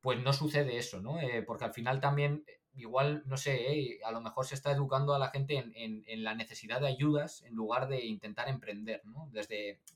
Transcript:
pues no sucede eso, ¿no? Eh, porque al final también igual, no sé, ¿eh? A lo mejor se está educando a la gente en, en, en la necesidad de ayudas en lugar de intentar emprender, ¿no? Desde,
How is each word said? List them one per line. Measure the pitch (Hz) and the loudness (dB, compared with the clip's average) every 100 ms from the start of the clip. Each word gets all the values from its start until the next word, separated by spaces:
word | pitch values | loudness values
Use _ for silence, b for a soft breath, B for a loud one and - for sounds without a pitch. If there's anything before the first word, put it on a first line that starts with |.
pues | 131 120 | 0 2
no | 131 | 4
sucede | 139 151 147 135 120 | 4 4 4 2 0
eso, | - 92 | -2 -6
¿no? | 110 165 | -4 -2
Eh, | 131 117 | 0 0
porque | 107 110 | -2 -4
al | 113 | -4
final | - 120 135 | -2 0 2
también | 139 143 143 147 - - _ | 4 4 4 2 -4 -20 _
igual, | 131 113 131 143 151 135 | -14 0 4 4 2 -2
no | 131 | -2
sé, | 143 127 127 | 0 2 2
¿eh? | 151 123 82 | 0 0 -4
A | 110 | -6
lo | 113 | -4
mejor | 113 - 131 | -4 -4 -4
se | |
está | 139 143 | -2 0
educando | 139 135 135 143 | 2 2 2 4
a | 139 | 2
la | 127 | 2
gente | 139 135 139 | 0 0 0
en, | 120 | -4
en, | 117 113 107 110 | -8 -6 -6 -6
en | 113 | -4
la | 110 | -2
necesidad | 113 110 110 107 127 | -4 -6 -10 -4 0
de | 139 | 2
ayudas | 127 151 147 147 - | 4 4 4 2 -8
en | - | -8
lugar | 113 107 123 131 | -4 0 0 0
de | 131 | -2
intentar | 113 104 107 104 131 | -4 -6 -6 -4 -2
emprender, | 127 - 104 110 104 | -2 -4 -8 -6 -6
¿no? | 104 127 156 | -8 -14 -10
Desde, | 107 104 107 104 101 - | -8 -6 -4 -6 -10 -18